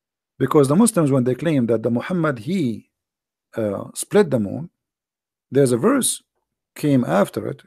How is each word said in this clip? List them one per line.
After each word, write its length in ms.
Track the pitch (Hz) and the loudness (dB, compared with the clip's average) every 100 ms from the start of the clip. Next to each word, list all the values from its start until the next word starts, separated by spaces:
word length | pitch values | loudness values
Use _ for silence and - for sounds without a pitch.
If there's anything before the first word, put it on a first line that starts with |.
| _ _ _ - | _ _ _ -4
Because 280 | 135 156 131 | 0 4 4
the 80 | |
Muslims, 360 | 160 233 175 147 | 4 4 2 2
when 140 | 135 | 2
they 100 | 123 | 0
claim 320 | 123 165 147 117 | -2 -2 0 0
that 160 | 113 | 0
the 80 | 120 | -2
Muhammad, 500 | 120 - 180 156 127 | -4 -4 -2 -2 -4
he, 500 | 107 190 127 104 - _ _ _ _ _ _ | -6 -4 -4 -6 -12 _ _ _ _ _ _
uh, 300 | - 107 95 - | -6 -4 -4 -8
split 360 | - - 196 180 | -12 -2 0 2
the 100 | 127 | 0
moon, 300 | 98 107 165 _ _ _ _ _ _ _ _ | -4 -8 -12 _ _ _ _ _ _ _ _
there's 200 | 143 139 | 0 2
a 60 | 120 | 2
verse 460 | 185 277 - - _ _ _ _ _ | 2 0 -2 -6 _ _ _ _ _
came 300 | - 151 135 | -6 0 2
after 420 | 117 180 196 - 107 | 2 0 0 -2 -8
it. 160 | 135 | -10